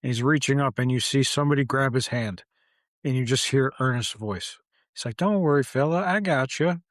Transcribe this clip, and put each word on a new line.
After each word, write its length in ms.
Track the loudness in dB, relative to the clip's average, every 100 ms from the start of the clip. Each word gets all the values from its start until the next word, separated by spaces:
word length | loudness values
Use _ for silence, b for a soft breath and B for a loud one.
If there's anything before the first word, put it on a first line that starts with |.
And 60 | -4
he's 120 | 0
reaching 380 | 2 2 2 2
up, 180 | 2 0
and 120 | 0
you 100 | 0
see 220 | 0 0
somebody 420 | 2 2 2 2
grab 300 | 2 0 0
his 140 | 0 -2
hand, 360 | -4 -4 -8 -16 _ _ _ _ _
and 140 | -4 -2
you 80 |
just 240 | 0 0 2
hear 240 | 2 0 0
Ernest's 320 | 0 0 -4
voice. 460 | -6 -6 -6 -8 -16 _ _ _
He's 100 | -10
like, 120 | -10 -2
Don't 240 | 0 2
worry, 220 | 2 2
fella, 420 | 2 0 0 0
I 160 | 0 -2
got 400 | 0 0 0 0
you. 200 | -2 -2 _